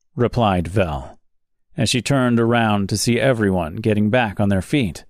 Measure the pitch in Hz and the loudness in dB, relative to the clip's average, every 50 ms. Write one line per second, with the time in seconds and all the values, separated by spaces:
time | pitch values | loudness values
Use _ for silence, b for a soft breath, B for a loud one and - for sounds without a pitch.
0 | _ _ _ - 120 104 - 120 113 101 92 90 85 82 92 107 92 80 73 67 | _ _ _ -2 -2 0 0 0 2 2 2 0 -2 -2 -2 0 0 0 -2 -6
1 | - - - - _ _ _ _ _ _ _ _ _ _ - - 113 - - 123 | -10 -12 -18 -20 _ _ _ _ _ _ _ _ _ _ -6 -4 -2 -2 -2 -2
2 | 104 - 143 135 127 123 120 117 117 113 117 120 113 110 104 101 98 92 113 98 | -2 0 0 2 2 2 2 2 2 2 2 2 2 2 2 0 0 -2 -2 -2
3 | - 117 117 113 110 135 131 113 107 98 95 90 82 78 92 110 107 110 104 107 | 0 0 0 2 2 0 2 2 2 0 2 0 -2 -4 -6 -4 -2 0 2 2
4 | 107 107 110 127 120 107 95 - 104 101 98 95 90 - - 147 123 87 73 - | 2 2 2 2 0 0 -2 -2 0 0 0 0 -2 -2 -2 0 0 -2 -4 -8
5 | - | -16